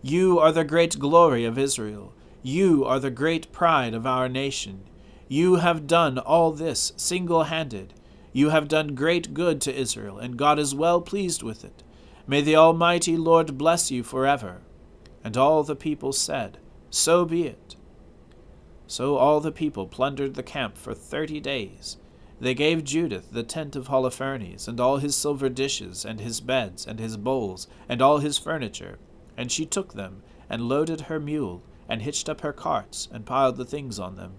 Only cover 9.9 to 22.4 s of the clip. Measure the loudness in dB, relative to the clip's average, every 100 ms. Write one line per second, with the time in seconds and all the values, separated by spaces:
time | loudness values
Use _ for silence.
9.9 | -6 -10 -10 -10 0 2 4 0 0 2
10.9 | 2 0 -4 -4 -4 -8 -12 -18 -20 -20
11.9 | -20 -20 -20 -2 0 6 8 8 8 2
12.9 | 2 0 0 6 4 4 0 2 2 0
13.9 | -4 -4 0 2 2 -2 -14 -20 -20 -20
14.9 | -20 -20 -14 -6 2 4 4 2 -4 -4
15.9 | -4 -4 -2 -2 -4 -6 -12 -20 -20 -8
16.9 | -2 2 2 2 -2 -4 -8 -20 -20 -20
17.9 | -20 -20 -20 -20 -20 -20 -20 -20 -20 -14
18.9 | -4 0 4 4 4 0 -4 -4 -4 -10
19.9 | -4 -4 -2 -6 -6 -10 -6 -6 -8 -12
20.9 | -12 -8 -6 -6 -8 -6 -6 -8 -12 -16
21.9 | -16 -20 -20 -20 -6